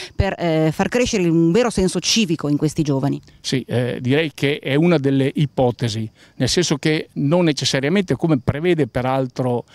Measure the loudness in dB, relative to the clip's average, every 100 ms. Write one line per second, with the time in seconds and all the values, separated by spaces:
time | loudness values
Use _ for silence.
0 | -14 -4 -2 -2 -2 2 0 0 -2 0
1 | 0 0 2 4 4 4 2 0 0 0
2 | -2 0 0 -2 -2 0 0 -2 0 0
3 | 0 -4 -10 -14 -6 -4 -2 -2 -2 -4
4 | 0 0 0 -2 -2 -2 -2 2 2 2
5 | 2 2 0 0 -2 2 0 0 -4 -4
6 | -8 -12 -20 -4 0 0 0 0 0 -2
7 | -4 -4 0 2 2 0 -2 0 0 0
8 | 0 -2 2 0 0 -2 0 0 0 -2
9 | -2 -2 -2 -4 -2 -4 -6